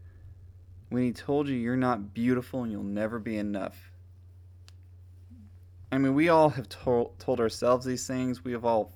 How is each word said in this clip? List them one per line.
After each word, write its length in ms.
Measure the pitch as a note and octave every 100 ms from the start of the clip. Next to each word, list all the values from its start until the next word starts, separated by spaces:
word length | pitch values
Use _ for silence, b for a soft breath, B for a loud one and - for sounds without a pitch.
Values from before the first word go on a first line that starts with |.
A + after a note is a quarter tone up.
| b b b b b - - - -
when 140 | B2
he 100 | B2
told 340 | A2+ - C#3+ C#3+
you 80 | B2+
you're 220 | A#2 B2+
not 360 | B2+ A2 G2+
beautiful 500 | G#2+ B2 B2 B2 C3
and 100 | A#2
you'll 100 | G2+
never 360 | G2+ G2+ A2 A#2
be 180 | A2+ G#2+
enough." 560 | G#2 G2 F#2 - - - - - - - - - - - - - - - - A#3 - - - - -
I 60 | C3+
mean, 160 | C3+
we 140 | C#3 E3+
all 220 | D#3+ D3+
have 180 | C3+ G#2+
tol-, 480 | - C3 A#2+ A#2 -
told 220 | - A#2+
ourselves 460 | A2+ - A#2+ B2+ B2+
these 200 | B2 -
things. 380 | B2+ B2+ B2
We 80 | B2+
have 140 | A#2 A#2
all 260 | A2 F#2